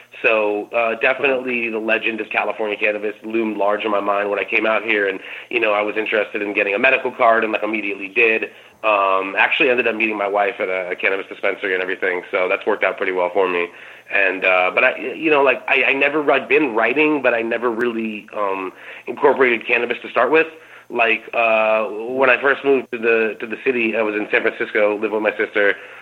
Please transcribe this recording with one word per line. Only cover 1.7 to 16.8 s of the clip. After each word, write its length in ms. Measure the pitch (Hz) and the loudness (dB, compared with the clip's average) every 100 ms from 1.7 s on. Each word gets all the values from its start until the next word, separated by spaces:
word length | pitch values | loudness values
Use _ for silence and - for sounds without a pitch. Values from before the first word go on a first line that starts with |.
| 110 | -4
legend 420 | 110 110 110 110 | 0 0 -2 -6
of 100 | 107 | -4
California 460 | 113 104 104 107 101 | -2 -2 -2 -4 0
cannabis 380 | 107 104 107 101 | 0 0 -4 -6
loomed 340 | 110 113 113 107 | -4 -2 0 0
large 260 | 101 107 | 0 0
in 60 | 107 | 0
my 100 | 101 | -2
mind 300 | 104 101 101 | 0 0 0
when 80 | 101 | -2
I 60 | |
came 220 | 98 113 110 | -2 0 0
out 160 | 107 | 0
here, 240 | 110 107 98 | 0 0 0
and, 140 | 95 - - - | -2 -8 -16 -6
you 100 | 120 | -2
know, 140 | 110 | 0
I 80 | 104 | 0
was 140 | 104 104 | 0 -2
interested 440 | 107 110 101 110 | -2 -2 -2 -4
in 100 | 101 | -4
getting 200 | 104 101 | -2 0
a 40 | 101 | 2
medical 340 | 131 131 127 | 2 2 -2
card 320 | 120 117 113 | 2 4 4
and, 80 | 110 | 2
like, 100 | 107 | -2
immediately 460 | 107 110 101 98 98 | -2 -4 -6 -8 -6
did. 360 | 107 113 110 104 - - _ | 0 2 2 -4 -12 -20 _
Um, 540 | 110 101 98 95 95 98 | 0 2 4 2 0 0
actually 320 | 120 - 139 | 0 2 2
ended 180 | 123 117 | 2 0
up 80 | |
meeting 220 | 110 113 104 | 0 -2 -2
my 100 | 101 | 0
wife 280 | 101 101 95 | 0 0 -2
at 100 | 95 | -4
a, 200 | 92 90 | -4 -4
a 60 | 92 | -2
cannabis 300 | 104 98 - | -2 -2 -6
dispensary 460 | 101 101 92 101 | -6 -4 -2 -2
and 80 | 92 | -2
everything, 400 | 92 90 95 90 87 | -2 -4 -2 -4 -4
so 180 | 98 92 | -2 0
that's 180 | 98 - | -2 -2
worked 160 | 101 | 0
out 120 | 95 92 | 0 -2
pretty 160 | 95 | -2
well 180 | 92 90 | 0 0
for 140 | 101 92 | 2 0
me. 220 | 87 87 - - - - | 0 -4 -8 -20 -20 -6
And, 340 | 101 95 92 | 0 0 2
uh, 280 | 92 92 90 | 2 2 2
but 80 | 101 | 2
I, 140 | 127 - | 2 0
you 340 | 123 - 160 | -6 -4 2
know, 120 | 147 | 4
like, 200 | 139 123 - | 4 2 0
I, 160 | 139 | 0
I 80 | 123 | 2
never, 360 | 135 143 151 143 | 2 0 0 2
I'd 160 | 135 117 | 2 4
been 260 | 143 147 | 2 2
writing, 460 | 110 | 2